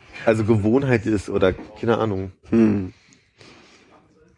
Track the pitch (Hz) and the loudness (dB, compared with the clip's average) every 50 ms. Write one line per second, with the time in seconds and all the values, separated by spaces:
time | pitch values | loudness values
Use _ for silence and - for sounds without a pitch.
0 | _ - - - - 117 110 110 107 101 117 107 98 110 113 135 139 131 123 113 | _ -20 -20 -4 0 0 0 2 2 2 2 2 2 2 2 2 2 2 0 0
1 | 101 110 107 98 - - 98 101 95 92 90 - - - - - - 113 113 110 | 0 -2 -2 -2 -4 -4 -2 0 0 0 0 -2 -10 -18 -14 -6 -2 0 0 0
2 | 110 110 98 95 95 95 - _ _ - 117 113 113 110 101 101 92 92 - _ | 0 -2 -4 -6 -8 -10 -14 _ _ -2 2 2 4 4 2 -2 -4 -8 -12 _
3 | _ _ _ _ _ _ _ _ - - - - - _ _ _ _ _ _ _ | _ _ _ _ _ _ _ _ -20 -20 -20 -20 -20 _ _ _ _ _ _ _
4 | _ _ _ _ _ _ _ | _ _ _ _ _ _ _